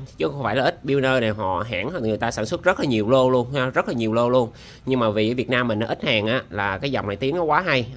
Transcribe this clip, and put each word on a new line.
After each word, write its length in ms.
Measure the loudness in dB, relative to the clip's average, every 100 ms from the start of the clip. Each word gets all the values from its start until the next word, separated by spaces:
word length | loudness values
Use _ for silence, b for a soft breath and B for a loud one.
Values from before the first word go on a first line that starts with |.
| -6 -4
chứ 100 | -4
không 160 | -2
phải 120 | -2 2
là 80 |
ít. 160 | 0 -2 -2
Pioneer 340 | 0 2 2
này 80 | 0
họ 340 | 0 -2 -2 -2
hãng 220 | -4 -4 -4
người 160 | -2 -2
ta 140 | -2
sản 140 | -4 -4
xuất 180 | -2
rất 160 | 0 0
là 60 | 0
nhiều 240 | 2 4
lô 200 | 4 6
luôn 240 | 4 0
ha, 160 | -2 0
rất 180 | 0 -2
là 60 |
nhiều 200 | -2 0
lô 160 | 2 4
luôn. 200 | 2 2 B B B -2
Nhưng 140 | 2
mà 100 | 2
vì 220 | 2 2
ở 40 | 0
Việt 140 | 0
Nam 180 | 0 0
mình 120 | 0
nó 80 | -2
ít 160 | -2
hàng 240 | 0 2 2
á, 140 | -2 -4
là 280 | -4 -4 -2
cái 140 | -2
dòng 160 | -2 -4
này 100 | -2
tiếng 180 | -2 -2
nó 80 |
quá 180 | 0 0
hay 260 | 2 0 0